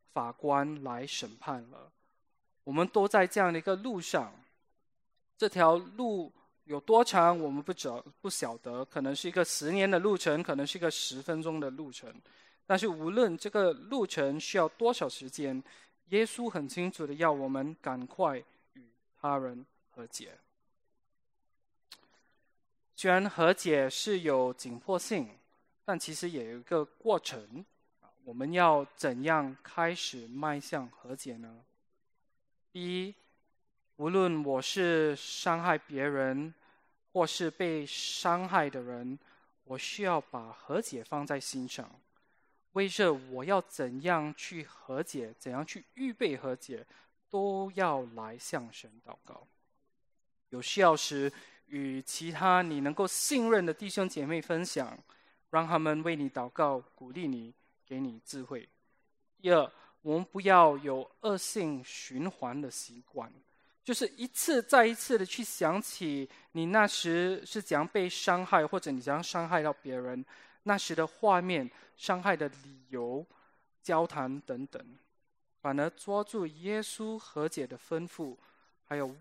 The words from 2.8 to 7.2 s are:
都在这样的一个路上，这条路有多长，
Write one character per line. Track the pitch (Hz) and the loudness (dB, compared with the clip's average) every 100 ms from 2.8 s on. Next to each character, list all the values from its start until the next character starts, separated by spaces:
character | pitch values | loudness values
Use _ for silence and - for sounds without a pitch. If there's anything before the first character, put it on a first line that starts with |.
| 175 | 2
都 | 214 196 | 4 4
在 | 208 180 | 6 4
这 | 208 | 4
样 | 185 | 2
的 | 165 | 2
一 | |
个 | 180 | 0
路 | 190 240 202 | -2 -2 -6
上， | 160 160 202 - _ _ _ _ _ _ _ _ _ - | -2 -2 -2 -12 _ _ _ _ _ _ _ _ _ -2
这 | 208 | 0
条 | 180 165 170 | 6 8 8
路 | 180 208 240 202 160 _ _ _ | 2 -6 -2 -2 -6 _ _ _
有 | - 143 | -10 -8
多 | - 226 | 6 6
长， | 240 190 | 8 6